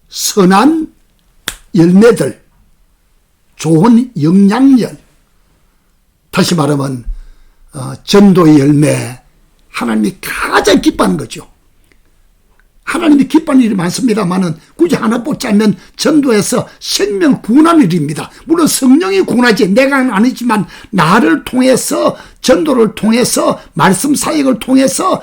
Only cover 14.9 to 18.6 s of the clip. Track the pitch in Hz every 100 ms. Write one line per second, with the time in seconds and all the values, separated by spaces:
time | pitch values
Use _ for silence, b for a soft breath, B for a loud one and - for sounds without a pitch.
14.9 | 262 220 233 262 240 247 202 220 - B
15.9 | - - 311 269 214 - 226 - B -
16.9 | - 403 403 330 220 - 254 320 339 202
17.9 | 175 143 143 120 B - 330